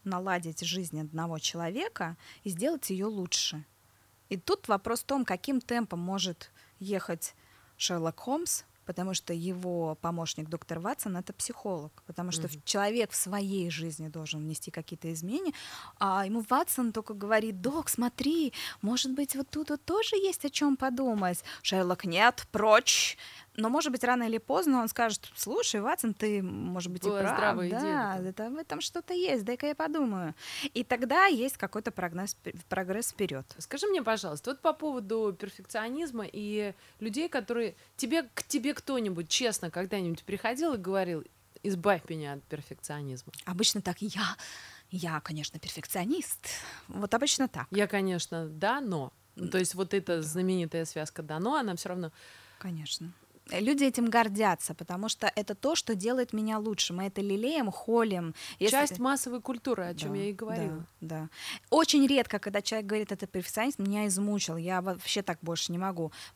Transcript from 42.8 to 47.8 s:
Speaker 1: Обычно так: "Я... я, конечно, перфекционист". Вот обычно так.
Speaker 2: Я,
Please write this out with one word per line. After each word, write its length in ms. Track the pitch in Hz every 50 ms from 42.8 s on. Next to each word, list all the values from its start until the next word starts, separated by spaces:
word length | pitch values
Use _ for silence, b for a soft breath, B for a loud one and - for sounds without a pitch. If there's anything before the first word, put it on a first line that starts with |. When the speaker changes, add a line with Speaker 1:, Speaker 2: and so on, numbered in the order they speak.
| - - 147 147 143 135 131 127 - - - - -
Speaker 1:
Обычно 380 | - 180 175 - - - 208 -
так: 180 | 185 175 -
"Я... 340 | 202 214 - 190 214 180 196 - B B B B B B B B B B
я, 300 | - 185 160 170 160 151
конечно, 380 | - - 160 151 147 - - 156
перфекционист". 880 | - - - - - - - 190 175 220 311 381 - - - - - - B B B B B B B B
Вот 240 | - 196 208 202 226
обычно 360 | 233 277 294 - - 262 -
так. 180 | - 151 120 -
Speaker 2:
Я, 160 | 185 202